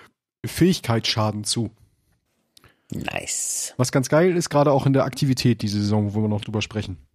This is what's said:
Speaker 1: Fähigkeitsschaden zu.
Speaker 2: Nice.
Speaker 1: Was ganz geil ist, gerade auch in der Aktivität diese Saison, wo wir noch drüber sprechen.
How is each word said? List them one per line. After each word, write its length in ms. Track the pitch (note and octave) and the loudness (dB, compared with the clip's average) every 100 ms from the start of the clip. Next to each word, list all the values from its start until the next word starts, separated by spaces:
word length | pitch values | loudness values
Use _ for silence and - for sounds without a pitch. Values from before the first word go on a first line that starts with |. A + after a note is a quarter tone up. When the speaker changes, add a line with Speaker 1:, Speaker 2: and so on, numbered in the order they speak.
| - _ _ _ A2+ | -20 _ _ _ -10
Speaker 1:
Fähigkeitsschaden 960 | - F3 - - A2+ - - G#2+ G#2+ | 2 4 4 0 0 0 0 0 -2
zu. 260 | G#2 A#2+ G#2+ _ _ _ _ _ _ _ _ _ _ _ - | -4 -4 -4 _ _ _ _ _ _ _ _ _ _ _ -12
Speaker 2:
Nice. 840 | - - - - - - - - - | -10 -8 -8 -8 -8 -6 -6 -8 -2
Speaker 1:
Was 140 | B2 | 0
ganz 180 | C#3+ C3 | 0 2
geil 280 | D3+ F#3 F3 | 4 4 2
ist, 120 | D#3+ | 0
gerade 220 | D3 D3 | 2 4
auch 160 | C#3 C3+ | 4 2
in 60 | |
der 100 | C3+ | 2
Aktivität 580 | C3 - C#3 B2+ A#2+ A#2 | 0 0 0 2 2 2
diese 180 | G#2 G#2 | 0 -2
Saison, 340 | G#2 G#2+ G#2 | 0 2 0
wo 80 | G#2 | 0
wir 60 | G#2+ | 0
noch 140 | G#2 | -2
drüber 200 | G#2+ G#2 | -4 -6
sprechen. 360 | - G#2+ G2 F2 - | -4 -6 -8 -10 -16